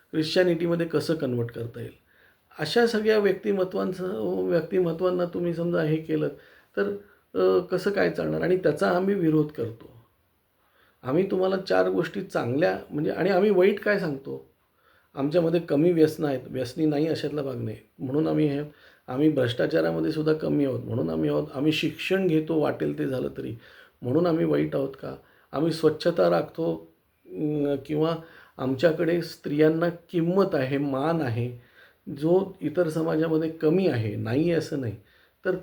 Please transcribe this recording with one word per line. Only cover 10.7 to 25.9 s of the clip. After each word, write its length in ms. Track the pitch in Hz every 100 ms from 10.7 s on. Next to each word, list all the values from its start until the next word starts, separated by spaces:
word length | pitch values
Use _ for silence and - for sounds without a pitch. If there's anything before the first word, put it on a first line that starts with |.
| _ _ _
आम्ही 280 | 123 156 190
तुम्हाला 260 | 185 185 190
चार 320 | 185 185 185
गोष्टी 320 | 185 160 202
चांगल्या 580 | 180 160 120 139 185 - -
म्हणजे, 200 | 147 165
आणि 180 | - 175
आम्ही 200 | 180 214
वाईट 300 | 185 196 208
काय 200 | 214 190
सांगतो? 540 | 170 135 - 131 - _ _ _ _ _ _ -
आमच्यामध्ये 440 | 143 175 165 170
कमी 320 | 165 143 170
व्यसनं 360 | 165 156 160 151
आहेत, 120 | 131 -
व्यसनी 360 | 127 120 - 156
नाही 220 | 147 156
अशातला 340 | 147 147 147
भाग 200 | 135 120
नाही, 160 | 110 110 _ -
म्हणून 280 | 131 143 160
आम्ही 200 | 156 151
हे, 140 | 139 147 - - _ -
आम्ही 220 | 131 156
भ्रष्टाचारामध्ये 800 | 135 117 - - 160 165 165 160
सुद्धा 220 | 156 156
कमी 320 | 156 156 147 139
आहोत, 180 | 117
म्हणून 260 | 120 117 160
आम्ही 200 | 160 151
आहोत, 180 | 147 151
आम्ही 180 | 131 156
शिक्षण 560 | 156 156 - - 190 185
घेतो 320 | 156 156 160
वाटेल 400 | 143 127 147 147
ते 80 | 143
झालं 220 | 127 143 135
तरी, 180 | 127 117 - - - _
म्हणून 260 | 123 151 175
आम्ही 180 | 165 165
वाईट 300 | 147 156 147
आहोत 140 | 135 -
का? 140 | 143 135 _ _ -
आम्ही 200 | 135 165
स्वच्छता 580 | 160 156